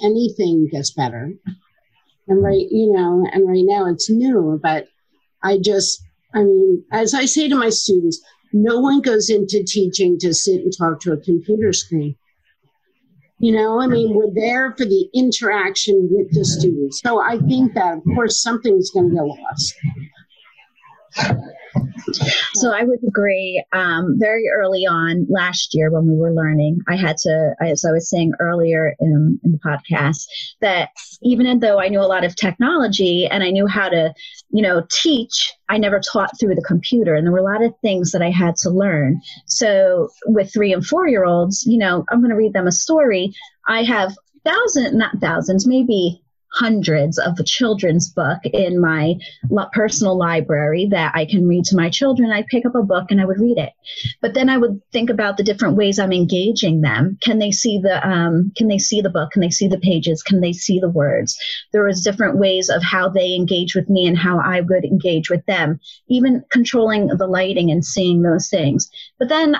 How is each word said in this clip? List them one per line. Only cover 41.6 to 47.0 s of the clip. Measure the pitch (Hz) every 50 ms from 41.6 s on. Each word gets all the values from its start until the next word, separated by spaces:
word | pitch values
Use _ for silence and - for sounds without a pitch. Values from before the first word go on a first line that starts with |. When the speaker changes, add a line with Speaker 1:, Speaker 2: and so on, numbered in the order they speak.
| -
Speaker 2:
you | 220 233 226
know, | 202 185 175 175 175 -
I'm | 233 240
gonna | 240 240 220
read | 214 220 214 202
them | 190 180
a | 180
story. | 175 - - - 320 311 294 247 202 180 185 202 - - - - _ _ -
I | - 226 226 233
have | 233 233 208 190 196 202 - _ _ _ _ -
thousands, | 320 349 427 494 415 - 285 233 196 -
not | 220 220 190 - 196
thousands, | 185 156 165 170 160 185 190 190 196
maybe | 247 254 262 247 247 214 190 180 175 175 - _ _ _ _ _ - -
hundreds | - 240 220 220 202 170 170 151 151